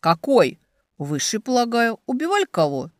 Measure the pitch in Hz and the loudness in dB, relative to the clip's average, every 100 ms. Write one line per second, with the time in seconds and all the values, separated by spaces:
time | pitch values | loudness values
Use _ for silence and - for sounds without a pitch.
0 | 160 165 - 262 139 160 _ _ _ _ | 0 -2 2 4 4 -2 _ _ _ _
1 | 143 147 - 214 254 247 233 233 233 220 | -6 -4 -4 -6 0 0 2 0 0 -2
2 | - 254 330 403 381 - 151 139 147 | -6 -4 0 0 0 0 0 0 -8